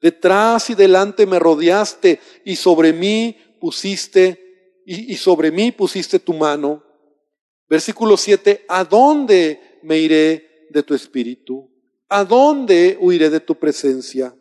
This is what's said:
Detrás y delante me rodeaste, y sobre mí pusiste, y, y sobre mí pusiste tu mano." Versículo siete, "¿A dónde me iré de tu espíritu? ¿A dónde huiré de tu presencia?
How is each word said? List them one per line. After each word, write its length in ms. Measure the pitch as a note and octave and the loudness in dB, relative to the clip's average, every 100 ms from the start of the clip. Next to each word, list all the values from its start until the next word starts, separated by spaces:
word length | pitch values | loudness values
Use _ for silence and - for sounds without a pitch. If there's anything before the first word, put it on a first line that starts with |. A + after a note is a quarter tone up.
Detrás 680 | E3+ - F3+ G3 A3 A#3 - | -2 0 0 2 2 0 -4
y 40 | |
delante 520 | G#3+ G3 F#3 G3+ G3 G3+ | 2 4 4 2 0 0
me 120 | F#3 | 2
rodeaste, 800 | E3 D3+ E3+ F#3+ G#3 - G3 E3 - _ | 2 2 0 0 -2 0 0 0 -6 _
y 120 | - F3+ | -12 -4
sobre 360 | F#3+ E3 E3 | 0 2 2
mí 440 | D#3+ F#3+ A3 A#3 A3 _ _ | 0 -2 -4 -4 -10 _ _
pusiste, 1200 | E3+ - G3 G3 - G3 F#3 F3 _ _ _ _ | -10 -8 -10 -10 -2 2 2 0 _ _ _ _
y, 280 | _ F3+ A3+ | _ -16 -12
y 40 | F#3+ | -6
sobre 340 | - E3+ D#3+ | 0 0 0
mí 200 | D#3+ A3+ | 0 -4
pusiste 460 | A#3 F#3+ G3 E3+ F#3 | -2 -6 -6 -4 -4
tu 140 | - | -4
mano." 480 | E3 D#3 D3 C#3+ D3+ _ _ _ _ _ _ _ _ _ | -4 -2 -2 -6 -8 _ _ _ _ _ _ _ _ _
Versículo 480 | E3+ - G#3 A3+ G3+ | -4 -2 -4 0 0
siete, 480 | - G3 - G3+ _ | 2 0 2 -2 _
"¿A 160 | F3+ | -6
dónde 920 | F3 G#3 C4+ D4+ C4 F#3+ E3 D3+ _ _ | 0 4 4 2 2 2 2 -4 _ _
me 160 | D#3+ D#3+ | -4 -2
iré 680 | D#3 D#3 D#3 D#3+ _ _ _ | 2 2 2 -2 _ _ _
de 120 | D3 | -6
tu 120 | C#3+ | -2
espíritu? 760 | C#3 - C3 A#2 B2 _ C3 C3+ _ _ _ _ | -6 -6 -8 -8 -10 _ -16 -16 _ _ _ _
¿A 160 | G3+ | -4
dónde 760 | G3 A#3 C#4+ D4 B3 F3 F3+ F#3+ | 0 2 2 0 2 4 4 2
huiré 300 | F3+ F3 D#3 | 0 2 2
de 100 | D#3 | 0
tu 140 | - | -4
presencia? 800 | D#3+ D#3 C#3 C#3 C3 A#2+ C3 B2+ B2 | -4 -4 -2 -4 -4 -6 -8 -8 _